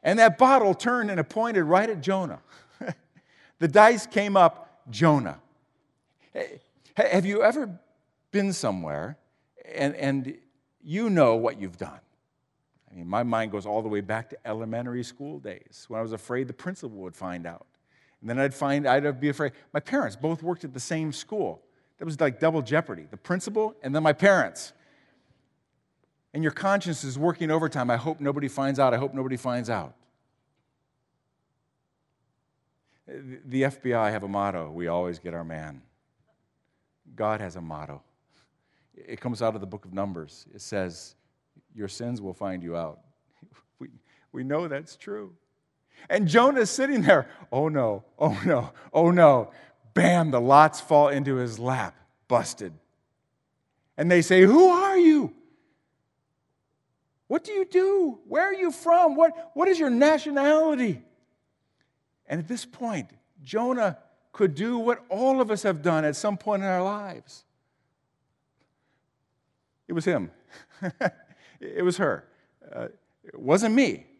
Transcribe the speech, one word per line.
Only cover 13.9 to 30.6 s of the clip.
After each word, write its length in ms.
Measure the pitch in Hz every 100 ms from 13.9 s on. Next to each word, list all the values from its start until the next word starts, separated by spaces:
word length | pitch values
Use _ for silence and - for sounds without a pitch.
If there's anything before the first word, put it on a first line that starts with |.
| 104
back 280 | 98 110 113
to 60 | - 113
elementary 600 | 110 113 113 123 123 123
school 340 | - 143 151
days 460 | 127 92 _ - -
when 140 | 113
I 20 |
was 80 | 113
afraid 380 | 110 - 123 131
the 40 |
principal 440 | 120 - 190 135 104
would 180 | 92 82
find 320 | 92 90 87
out. 180 | 85 _ _ _ _ _ _
And 100 | 110
then 100 | 123
I'd 140 | 139
find, 320 | 135 143 143 143
I'd 360 | 131 147 131
be 80 | 147
afraid. 240 | 139 147 - _
My 80 | 151
parents 380 | - 277 170 101
both 260 | 147 165
worked 220 | 160 170 151
at 80 |
the 60 | 127
same 320 | - 165 156
school. 500 | 139 - 214 139 78 _ _ _ _
That 40 |
was 160 | 165 147
like 220 | 151 123
double 200 | 160 160
jeopardy, 460 | 120 151 165 90 76
the 60 | -
principal 580 | - 180 196 214 214 220
and 140 | 135 143
then 80 |
my 100 | 156
parents. 600 | 147 196 190 110 - - _ _ _ _ _ _ _ _ _ _ _ _ _ _ _ _
And 100 | 147
your 80 | 160
conscience 540 | - 196 202 175 151 139
is 120 | 127
working 340 | 160 165 160
overtime. 380 | 160 160 143 123
"I 60 | 117
hope 240 | 147 160
nobody 300 | 143 143 143
finds 300 | - 135 135
out. 140 | 135
I 40 | 120
hope 160 | 139
nobody 240 | 135 131 127
finds 320 | 127 123 117
out." 260 | 113 73 _ _ _ _ _ _ _